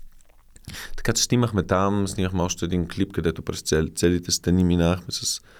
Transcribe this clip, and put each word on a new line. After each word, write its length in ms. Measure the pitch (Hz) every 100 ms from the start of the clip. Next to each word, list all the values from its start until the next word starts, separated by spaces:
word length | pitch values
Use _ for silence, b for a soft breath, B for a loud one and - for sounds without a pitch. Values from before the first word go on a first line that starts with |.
| - - - - - - - B B -
Така 160 | -
че 100 | -
снимахме 400 | - 123 117 104
там, 460 | 85 95 98 104 95
снимахме 340 | 98 92 92
още 220 | 90 -
един 240 | 87 90 85
клип, 240 | - 95
където 300 | - 82 82
през 180 | - -
цел-, 320 | - 78 78
целите 360 | - 90 87 -
стени 340 | - - 90
минахме 420 | 90 87 85 90 -
с, 300 | - - - B